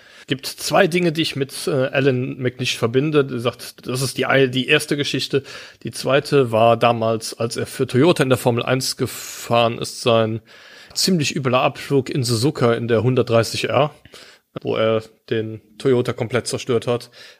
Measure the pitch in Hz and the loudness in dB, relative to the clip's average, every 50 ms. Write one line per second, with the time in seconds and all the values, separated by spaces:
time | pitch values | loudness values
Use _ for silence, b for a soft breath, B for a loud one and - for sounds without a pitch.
0 | B B B B B - 139 127 - - - - - - - 165 202 175 160 180 | B B B B B -6 -6 -6 -6 -10 -12 -10 -6 0 2 4 4 4 2 2
1 | 175 170 151 165 151 - - 135 139 131 - - - 190 160 135 131 135 - 135 | 0 0 0 0 -2 -4 -2 -4 -6 -6 -8 -8 -4 -2 0 0 0 0 0 2
2 | 131 139 127 123 127 139 139 131 131 - - - 127 - - - - 113 113 131 | 2 2 2 0 -2 -4 -6 -4 -4 -6 -4 -4 -4 -6 -4 -2 -4 0 0 0
3 | 143 160 147 147 135 135 127 120 117 123 - - - - - - - - 123 127 | 0 2 2 2 2 2 -2 -4 -4 -4 -4 -6 -14 -18 -18 -14 -10 -6 -4 -4
4 | 135 123 - - 123 123 123 135 139 127 123 131 123 131 151 151 147 - 160 143 | -4 -4 -4 -4 -4 0 2 2 2 2 0 -2 0 0 0 0 0 -2 -2 -2
5 | 143 - - 135 - - - 139 135 B B B B B B B - 127 - - | -2 -4 -4 -4 -4 -2 -4 -4 -4 B B B B B B B -12 -12 -10 -6
6 | - 127 131 143 143 - 151 143 131 117 113 107 113 117 117 113 123 120 117 117 | -2 0 0 0 2 2 2 2 2 4 4 4 6 6 6 6 4 2 2 2
7 | 113 113 113 110 - - - - - - - - 117 - - - 135 127 - 123 | 0 0 0 -2 -4 -8 -6 -6 -6 -4 -4 -6 -6 -8 -4 -4 -4 0 2 4
8 | 139 180 170 - 143 131 127 113 - 131 120 117 - - 127 135 127 - - - | 4 4 4 4 2 2 2 2 2 0 0 0 0 0 -2 -2 -2 -4 -4 -4
9 | 131 123 - - - - - - - - 120 117 120 117 117 - - - - - | -6 -6 -6 -10 -12 -14 -14 -14 -4 0 2 4 4 2 0 -2 -6 -10 -10 -4
10 | - 123 117 113 113 110 113 110 B B B B B B B B B B B - | 0 2 4 4 4 2 -2 -6 B B B B B B B B B B B -4
11 | - - 190 165 139 - - 165 127 131 120 127 147 143 - - - - 143 139 | 0 2 2 2 0 0 -2 -2 -2 0 2 2 2 2 0 -2 -6 0 0 0
12 | 127 - - 156 123 117 120 110 117 151 156 - 135 117 117 117 120 117 120 110 | 0 0 -2 -4 -2 0 0 0 0 0 0 2 2 2 2 2 2 2 2 2
13 | 107 123 127 123 113 - 113 113 113 - - - - 110 110 120 147 147 B B | 2 2 2 2 2 2 2 2 2 2 -2 -4 -4 0 2 2 2 0 B B
14 | B B B B B B B B B _ _ - - 123 113 113 110 113 113 110 | B B B B B B B B B _ _ -10 -6 -4 -2 0 2 2 2 0
15 | 110 - - _ _ - 123 113 110 110 110 107 - _ _ _ - 131 127 123 | -2 -6 -14 _ _ -4 -4 -4 -4 -6 -8 -12 -16 _ _ _ 0 2 2 2
16 | 123 123 113 - 123 110 - 117 - - - 120 - - 123 113 - 127 120 120 | 2 0 -2 -4 -6 -2 -2 -4 -4 -4 -6 -8 -4 -2 -2 -2 0 -2 -4 -4
17 | - - B B B B B | -4 -10 B B B B B